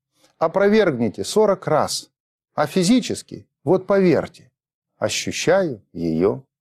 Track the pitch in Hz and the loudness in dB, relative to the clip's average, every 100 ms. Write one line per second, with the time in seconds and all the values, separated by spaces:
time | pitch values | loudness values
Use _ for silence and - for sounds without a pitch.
0 | _ _ _ - 165 190 202 214 190 127 | _ _ _ -4 -2 2 2 4 2 0
1 | 117 - 98 208 214 190 - 151 101 - | -4 -4 -4 0 2 0 0 0 0 -6
2 | - _ _ _ _ - 147 190 175 247 | -12 _ _ _ _ -4 -2 0 2 2
3 | - - - - - _ 135 185 185 202 | 0 -8 -12 -18 -20 _ -2 -2 0 2
4 | 185 120 85 - _ _ _ _ _ - | 4 2 -2 -10 _ _ _ _ _ -6
5 | 107 - - - - 185 180 110 _ 87 | -6 -4 -8 -4 0 2 0 -6 _ -6
6 | 85 80 95 127 - _ | -2 0 0 -2 -10 _